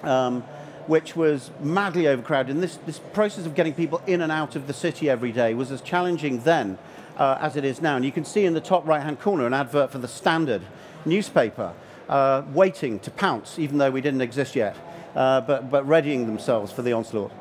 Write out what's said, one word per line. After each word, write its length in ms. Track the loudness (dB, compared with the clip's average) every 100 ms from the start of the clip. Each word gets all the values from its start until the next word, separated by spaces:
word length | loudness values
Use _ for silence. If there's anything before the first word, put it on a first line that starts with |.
um, 380 | 2 2 2 -2 -8 -16 -16 -16 2
which 300 | 2 2 0
was 340 | 2 2 -4 -8
madly 460 | -2 0 0 2 2
overcrowded. 480 | 2 0 0 0
And 80 | -2
this, 140 | -4 -6 -12
this 140 | -12 -8
process 320 | -2 -2 -2
of 120 | -6 0
getting 180 | 0
people 260 | 0 -2 -2 0
in 140 | 0
and 100 | 0
out 240 | -2 -2
of 140 | -6 -8
the 40 |
city 380 | -4 -4 -2 0
every 220 | 0 0
day 200 | 2 2
was 200 | 2 -4
as 80 | -6
challenging 600 | -2 0 0 0 -2 0
then, 360 | 4 4 2 -6 -12 -20 -18 0
uh, 220 | 2 2
as 160 | 0 -2
it 80 |
is 180 | -2 0
now. 140 | 0 2
And 80 |
you 80 | 0
can 120 | -2
see 200 | -2 2
in 100 | 2
the 60 | 0
top 260 | 2 0 2
right-hand 340 | 0 0 -2
corner 260 | 0 2 2
an 60 |
advert 380 | 0 0 2 0
for 80 | -2
the 100 | -10
Standard 540 | -2 0 2 2 -2 -4 -18 -20 -8
newspaper, 720 | 0 0 2 2 2 0 -8 -8 -18 -20 -2
uh, 340 | 2 4 2 0
waiting 480 | 4 4 4 -6 -6
to 100 | -8
pounce, 480 | -2 0 0 -6 -6
even 200 | -2 2
though 120 | 2
we 100 | 2
didn't 200 | -2 0
exist 340 | -2 -2 -2
yet, 220 | 0 0 -2 -16 -16 -10 2
uh, 240 | 4 4
but, 320 | 2 -2 2
but 120 | 0 4
readying 380 | 4 4 -2 -2
themselves 440 | -4 0 0 0
for 120 | -4
the 100 | 0
onslaught. 400 | 0 -2 -4 -6 -8